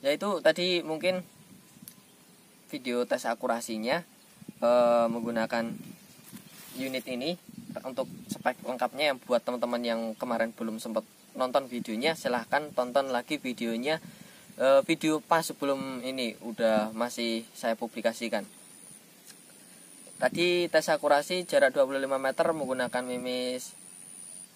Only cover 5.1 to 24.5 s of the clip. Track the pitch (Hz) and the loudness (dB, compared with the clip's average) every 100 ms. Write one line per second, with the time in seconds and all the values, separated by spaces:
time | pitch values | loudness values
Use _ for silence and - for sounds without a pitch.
5.1 | 117 113 113 113 120 113 107 - - - | 0 -2 -2 0 -2 -2 -6 -12 -18 -20
6.1 | - - - - - - 127 131 131 117 | -20 -20 -20 -20 -20 -14 -8 -6 -6 -6
7.1 | 123 143 180 - - - - 131 - - | -4 -4 -6 -10 -18 -14 -12 -8 -6 -6
8.1 | - - - - 127 - 127 123 131 151 | -8 -12 -4 -4 -4 -6 -2 -2 0 0
9.1 | 131 - 120 - 123 120 120 120 113 113 | 0 0 0 0 -2 -2 -2 0 -2 -2
10.1 | 110 127 117 113 117 113 110 117 113 110 | -6 -4 0 -2 -2 -6 -6 -4 -4 -6
11.1 | - - - 127 131 131 120 113 110 143 | -20 -16 -4 0 0 -2 -6 -4 -2 0
12.1 | 160 131 120 113 139 151 131 123 127 135 | -2 -2 -2 0 -2 0 -2 2 2 2
13.1 | 123 120 151 127 117 117 117 131 156 - | -2 -2 -6 -4 -4 -2 -2 0 -2 -4
14.1 | - - - - - 127 139 135 160 160 | -20 -20 -20 -20 0 6 6 4 0 2
15.1 | 156 - 165 160 139 143 135 135 127 127 | 0 2 2 2 -4 -2 -2 -2 -6 -6
16.1 | 131 117 - 110 110 113 110 107 110 120 | -4 -4 -4 -10 0 4 4 2 -2 -4
17.1 | 120 117 113 113 - 120 113 120 - 113 | -2 -2 -2 -6 -6 -4 -2 -4 -2 -2
18.1 | 113 117 107 101 - - - - - - | -2 -4 -4 -6 -16 -20 -20 -20 -20 -20
19.1 | - - - - - - - - - - | -20 -20 -20 -20 -20 -20 -20 -20 -20 -20
20.1 | - 127 - 175 175 175 160 156 151 147 | 0 0 2 2 4 4 2 4 2 6
21.1 | 143 147 185 175 143 135 139 135 135 135 | 4 4 -4 2 6 6 6 2 2 0
22.1 | 135 135 131 131 160 135 127 123 123 127 | 0 0 2 2 2 -2 -2 0 -2 -4
23.1 | 123 127 127 127 127 - - - - - | -4 -4 -2 -2 -4 -8 -16 -20 -20 -20
24.1 | - - - - | -20 -20 -20 -20